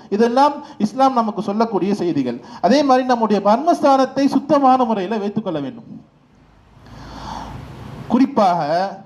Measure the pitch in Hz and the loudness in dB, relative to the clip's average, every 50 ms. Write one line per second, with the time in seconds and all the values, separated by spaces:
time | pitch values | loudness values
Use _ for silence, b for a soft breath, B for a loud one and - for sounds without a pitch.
0 | B B 196 208 233 233 233 262 285 294 294 294 B B B B 208 - - 262 | B B 0 2 2 2 4 4 2 2 2 -2 B B B B -4 -4 0 2
1 | 269 269 254 240 220 214 202 - 214 208 202 220 226 226 208 180 170 202 196 - | 2 2 2 2 0 -2 -4 -4 -6 -4 -2 -2 -2 0 0 -2 0 -2 -2 -2
2 | 175 175 156 143 127 123 120 127 B B B B - 233 254 294 302 269 254 254 | -2 -2 -2 -2 -2 -2 -4 -8 B B B B 2 4 4 4 4 4 2 2
3 | 262 254 247 233 226 208 208 196 - 202 220 247 302 349 320 - - 285 269 269 | 2 2 0 0 2 0 0 2 2 2 2 2 2 0 0 2 4 2 4 4
4 | 262 262 - 269 277 269 - 277 269 - 311 285 277 254 254 262 247 226 220 202 | 2 0 0 0 0 2 2 0 0 2 2 4 6 4 4 4 2 0 0 -2
5 | 180 185 226 214 196 208 - 220 214 196 165 151 139 127 117 - - - - - | -2 -4 -4 -4 -4 -4 -4 -4 -4 -4 -4 -4 -6 -6 -10 -14 -18 -18 -20 -20
6 | - _ _ _ _ _ _ _ _ _ _ _ _ _ _ - B B B B | -20 _ _ _ _ _ _ _ _ _ _ _ _ _ _ -20 B B B B
7 | B B B B B B B B B B B - - - - - - - - - | B B B B B B B B B B B -16 -16 -16 -18 -18 -16 -16 -16 -16
8 | - - 214 269 269 269 - 220 202 185 175 170 151 143 160 175 190 196 - - | -6 -2 2 2 2 2 4 2 4 4 2 2 0 0 0 0 -2 -2 -6 -12
9 | - | -18